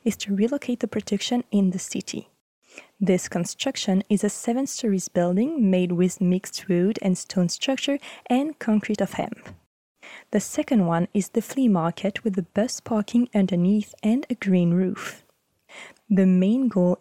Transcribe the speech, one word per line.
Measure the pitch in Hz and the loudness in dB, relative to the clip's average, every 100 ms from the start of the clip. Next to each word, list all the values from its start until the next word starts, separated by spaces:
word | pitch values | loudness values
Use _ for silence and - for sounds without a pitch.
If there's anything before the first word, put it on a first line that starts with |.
is | 226 - | -4 -4
to | 202 196 | -4 0
relocate | 233 285 - 240 | 0 0 -4 -4
the | 220 | -4
production | 214 - 202 - 247 - | -6 -4 -4 -2 -4 0
in | 202 190 | 2 2
the | 185 | 0
city. | - - - - - _ _ _ _ - - _ | -6 -8 -8 -12 -14 _ _ _ _ -20 -20 _
This | 196 180 - | 2 2 0
construction | 170 175 - 269 - - 190 - | -6 -6 -6 -6 -4 0 0 0
is | 202 | 0
a | 208 | 0
seven | - - 247 277 | -4 -4 -2 -4
stories | - 226 190 - | -4 -2 -2 -2
building | 180 175 185 277 320 190 | 0 2 2 0 2 2
made | 180 180 | 2 2
with | 175 180 - | 2 0 2
mixed | 180 180 - - - | 0 0 -2 -10 -2
wood | 175 196 - | 2 2 0
and | 196 180 | -2 -2
stone | - 185 175 | -2 0 0
structure | - - 262 - 285 - - - | -2 -4 -2 -2 -4 -6 -18 -2
and | 247 311 - | 0 0 -4
concrete | 226 214 - 208 | 0 0 0 -2
of | 190 | -2
hemp. | - - - - - _ _ _ _ - - - | -4 -6 -10 -16 -20 _ _ _ _ -20 -20 -4
The | 202 | -2
second | - - - 233 170 | -2 -6 0 2 2
one | 170 180 | 2 0
is | 208 - | -2 -2
the | 233 | -4
flea | - 269 247 | -4 0 2
market | 180 165 - 202 - | 4 0 -2 -4 -4
with | 220 | -4
the | 185 | -4
bus | 165 202 247 - | -2 -2 -2 -4
parking | - 214 202 240 247 | -4 -4 0 0 2
underneath | 208 185 175 180 208 - - | 2 2 2 2 2 -2 -2
and | 214 254 - | 0 0 -2
a | |
green | 233 196 185 175 | -4 2 4 4
roof. | 180 185 - - - _ _ _ _ _ - - - - | 2 0 -4 -10 -14 _ _ _ _ _ -20 -20 -20 0
The | 196 185 | 4 6
main | 185 190 254 247 | 4 4 2 2
goal | 185 180 - | 2 2 2